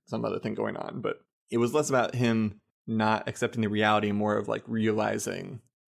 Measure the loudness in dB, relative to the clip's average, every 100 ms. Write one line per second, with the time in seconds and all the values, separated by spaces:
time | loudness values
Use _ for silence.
0 | _ -4 -2 -4 -4 -4 -4 -4 -8 -6
1 | -6 -6 _ _ _ 0 2 2 2 2
2 | 0 2 2 2 0 -4 _ _ -6 0
3 | 2 2 -2 -4 -4 0 0 4 4 4
4 | 2 0 2 0 0 -4 -4 0 2 2
5 | 0 -2 -4 -6 -8 -12 -16 _